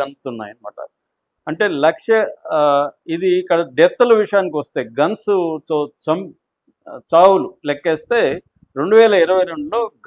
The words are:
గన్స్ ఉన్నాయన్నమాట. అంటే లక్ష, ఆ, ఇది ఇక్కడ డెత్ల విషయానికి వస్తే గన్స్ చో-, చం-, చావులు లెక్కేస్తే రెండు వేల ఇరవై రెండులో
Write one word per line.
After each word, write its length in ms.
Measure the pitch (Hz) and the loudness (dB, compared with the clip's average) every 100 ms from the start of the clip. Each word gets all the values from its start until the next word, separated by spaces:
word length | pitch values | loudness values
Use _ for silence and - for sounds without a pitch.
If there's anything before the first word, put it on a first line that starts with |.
గన్స్ 260 | 139 143 135 | -8 -8 -12
ఉన్నాయన్నమాట. 600 | 117 104 110 104 - - _ _ _ _ _ 156 | -12 -14 -16 -18 -16 -18 _ _ _ _ _ -10
అంటే 200 | 160 208 | -4 -4
లక్ష, 380 | 147 151 170 - 220 202 - 160 | 0 0 0 0 0 0 -8 -6
ఆ, 400 | 156 147 143 143 - - | 0 2 0 -2 -8 -10
ఇది 320 | 170 185 180 | -4 -2 -2
ఇక్కడ 300 | 180 170 156 | 0 -2 -2
డెత్ల 400 | 127 175 - 247 | 2 2 4 2
విషయానికి 440 | 220 202 202 180 151 | 2 2 0 0 -4
వస్తే 320 | - 143 113 117 | -6 -8 -6 -2
గన్స్ 600 | 160 214 - 196 165 156 - | -2 -2 -2 -2 -2 -6 -4
చో-, 180 | 151 147 _ - | -4 -4 _ -4
చం-, 220 | 170 190 - _ _ _ _ - 123 - | -4 -6 -18 _ _ _ _ -18 -16 0
చావులు 420 | 165 190 190 127 - 147 | 4 6 4 -2 -8 -8
లెక్కేస్తే 760 | 143 170 156 - 240 151 165 _ _ _ 135 | -4 -4 -4 -2 0 0 -4 _ _ _ -6
రెండు 180 | 170 220 | 0 4
వేల 180 | 226 | 4
ఇరవై 300 | 196 165 185 | 4 2 2
రెండులో 480 | 175 160 147 226 220 _ | 0 -4 -6 -6 -6 _